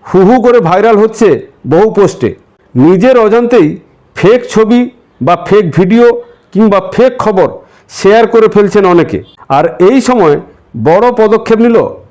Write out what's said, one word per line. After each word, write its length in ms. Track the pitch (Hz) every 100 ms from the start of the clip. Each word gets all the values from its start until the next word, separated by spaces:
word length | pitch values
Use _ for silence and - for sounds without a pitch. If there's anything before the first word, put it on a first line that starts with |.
হু 200 | - 185
হু 200 | 190 254
করে 180 | 233 240
ভাইরাল 380 | 170 180 220 214
হচ্ছে 500 | 220 220 208 123 - _ -
বহু 260 | 156 214
পোস্টে। 420 | 190 190 - 113 80 _ _ _ 127
নিজের 420 | 147 185 233 254
অজান্তেই 600 | 214 226 240 240 151 180 _ _ _ -
ফেক 340 | 175 240 -
ছবি 400 | - 220 240 247 _ _ _
বা 140 | 127 170
ফেক 360 | - 202 180
ভিডিও 500 | 151 185 226 240 233 - _ _
কিংবা 300 | - 220 196 185
ফেক 260 | - 247 247
খবর 340 | 214 190 147 - - _ _
শেয়ার 380 | - 196 214 233
করে 200 | 226 220
ফেলছেন 380 | 202 202 208 190
অনেকে। 380 | 175 151 95 - _ -
আর 260 | 135 165 165
এই 220 | 180 262
সময় 400 | 247 247 170 143 - _ _ 117
বড় 280 | 113 175 240
পদক্ষেপ 460 | 240 214 220 220 220
নিল 300 | 233 226 131 - -